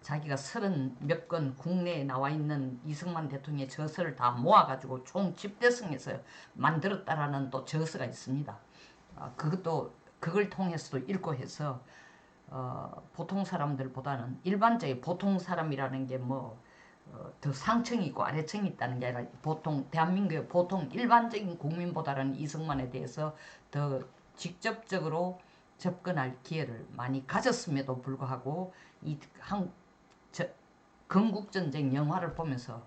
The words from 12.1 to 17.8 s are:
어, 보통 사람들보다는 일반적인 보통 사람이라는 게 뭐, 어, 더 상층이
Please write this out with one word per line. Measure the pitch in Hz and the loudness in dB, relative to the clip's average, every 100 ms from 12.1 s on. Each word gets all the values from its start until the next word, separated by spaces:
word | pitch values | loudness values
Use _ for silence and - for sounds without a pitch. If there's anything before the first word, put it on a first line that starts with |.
| - - - - | -20 -20 -20 -12
어, | 143 127 127 - - - | -8 -6 -6 -8 -12 -14
보통 | - 165 190 | -8 -2 0
사람들보다는 | 185 180 147 135 131 131 143 131 117 - | 0 0 0 0 -2 -4 -4 -2 -4 -4
일반적인 | 180 202 226 233 143 127 | 0 4 6 4 2 -2
보통 | - 175 196 190 | -2 0 4 2
사람이라는 | 180 175 160 139 135 131 131 | 2 0 0 0 0 0 -2
게 | 131 | -2
뭐, | 127 135 117 113 - - - - - | 0 -2 -4 -12 -18 -20 -20 -20 -16
어, | 113 - - | -12 -12 -4
더 | 147 | -2
상층이 | 135 - 233 | 0 2 2